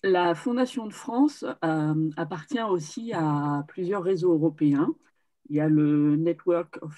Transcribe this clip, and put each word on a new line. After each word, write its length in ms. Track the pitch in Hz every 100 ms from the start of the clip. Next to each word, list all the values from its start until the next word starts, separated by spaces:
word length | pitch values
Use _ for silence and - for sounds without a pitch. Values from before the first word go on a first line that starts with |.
La 340 | 196 180 175 160
Fondation 500 | 254 240 254 - 220
de 60 |
France, 520 | - - 233 294 - - -
euh, 460 | 160 160 151 156 156 151
appartient 460 | 160 175 - 233
aussi 500 | 220 180 151 - 233
à 520 | 190 156 147 147 143 147
plusieurs 380 | - 180 202
réseaux 300 | 175 185 180
européens. 600 | 165 160 156 151 143 180 - _ _ _ _ -
Il 80 | 147
y 40 |
a 80 | 156
le 460 | 151 151 147 147
Network 640 | 147 170 165 - 170 170 -
of 140 | 160